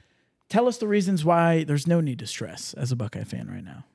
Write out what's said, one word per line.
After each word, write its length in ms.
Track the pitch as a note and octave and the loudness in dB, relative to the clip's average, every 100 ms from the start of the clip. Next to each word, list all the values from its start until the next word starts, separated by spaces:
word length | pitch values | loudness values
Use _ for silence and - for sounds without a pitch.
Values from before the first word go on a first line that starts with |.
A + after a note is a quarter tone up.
| _ _ _ _ - | _ _ _ _ -2
tell 180 | G#3 B3 | 2 2
us 120 | A#3+ | 0
the 80 | G#3+ | 0
reasons 360 | G#3 F#3+ F#3 | 2 2 2
why 400 | D#3 E3+ E3+ E3 | 4 6 6 4
there's 220 | D3+ D3 E3+ | 2 0 2
no 160 | E3+ | 2
need 160 | D3+ B2 | 2 -2
to 80 | G#2+ | -8
stress 480 | - F#2+ - - | -8 -10 -10 -12
as 180 | - B2+ | -6 -2
a 40 | B2 | -2
Buckeye 280 | G#2 G2+ | -4 -8
fan 240 | G#2+ - A2 | -8 -8 -8
right 160 | F#2+ | -12
now. 220 | - F#2+ - | -14 -18 -20